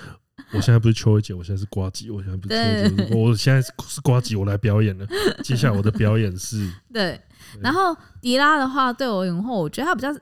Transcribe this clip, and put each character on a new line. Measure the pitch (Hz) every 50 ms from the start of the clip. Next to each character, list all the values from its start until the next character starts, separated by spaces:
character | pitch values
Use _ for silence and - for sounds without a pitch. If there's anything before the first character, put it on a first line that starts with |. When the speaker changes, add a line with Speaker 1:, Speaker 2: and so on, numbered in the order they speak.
| - - -
Speaker 1:
<laughs> | - _ _ _ - - - -
Speaker 2:
我 | 101
现 | - - 120
在 | 117
不 | 107 113
是 | 110
秋 | - - 113 107
薇 | 104
姐， | 104 - 95
我 | 90 87
现 | 87 101
在 | 95
是 | 101
呱 | - - 101 95 92
吉， | - - 107 110
我 | 107 101
现 | 98 98
在 | 92
不 | 92 90 196
是 | 220
秋 | 226
薇 | 233 226 220 208 202 208 202
姐， | 95 -
Speaker 1:
对。 | - 110
Speaker 2:
我 | 113 110 120 117
现 | 104 - 135 131
在 | 135 127
是， | - - - -
是 | - - -
呱 | - 151 123 123
吉， | 120 - 110
我 | 101 98
来 | 101 101
表 | 101 101 110 101 107 110
演 | 107 95 92
了。 | 98 104 - 403 415 370 - - -
接 | - -
下 | - - 131
来 | 107
我 | 98
的 | 98 107 -
表 | 104 110 104 107 113
演 | 113 98 90
是” | 92 - - 120 107 101 92 87 - _
Speaker 1:
<laughs> | _ 240
对， | 226 196 175 131 - _ _ _ _ - - -
Speaker 2:
对。 | 208
Speaker 1:
然 | 196 233 302
后 | 370 392 359 330 - - _ - -
迪 | - 240 247
拉 | 262 285 294 311 302
的 | 262 262
话， | 262 285 262 254 240
对 | - 269 247
我 | 214 185
而 | 185
言 | 185 170
的 | 170
话， | 208 247 254
我 | 202 160 151
觉 | - -
得 | 262
他 | 339 359
比 | 226
较 | 254 277 294 262